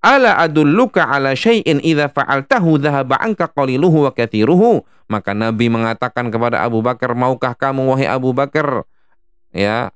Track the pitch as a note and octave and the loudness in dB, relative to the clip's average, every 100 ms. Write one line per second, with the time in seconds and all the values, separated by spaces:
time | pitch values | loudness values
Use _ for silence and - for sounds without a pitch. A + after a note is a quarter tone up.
0 | - C#4 A#3+ F3+ E3 D3+ D3 F3+ B3+ F3+ | 4 4 4 2 0 2 2 2 2 0
1 | D3 C#3 C3+ C3+ A3+ A3+ - C#3+ D#3+ D3+ | 0 0 0 0 0 0 2 0 0 0
2 | C#3+ - - C#3 C3 B3+ E3+ D3+ D3 C#3 | 0 -2 -2 -2 0 0 2 2 0 -2
3 | C3 C3+ A3+ G#3 E3+ - C3+ C3 F3 D#3 | -2 -2 -2 -4 -4 -2 -2 0 2 4
4 | C#3 - A#2 A2 A2+ F3+ A3+ F3+ - _ | 2 0 -4 0 2 4 4 2 -4 _
5 | _ G#2+ G2 G2+ A2+ A2+ A#2+ A2+ A2+ A2+ | _ -6 -4 -4 -4 0 0 0 -2 -4
6 | B2+ - B2 A2+ A#2+ A2+ A2 A2+ A#2 B2 | -6 -4 -4 -2 -2 -2 -2 -2 -2 -4
7 | B2+ A#2+ B2+ B2+ C3 A#2+ C#3 C3+ C3 C3 | -4 -2 -2 -2 -4 -4 -4 -2 0 0
8 | C3 B2+ B2+ B2+ C#3+ D#3 D3 B2 - _ | 0 -2 -2 -2 -2 -2 -2 -4 -8 _
9 | _ _ _ _ _ - G2+ A2+ B2 | _ _ _ _ _ -4 -2 -2 -6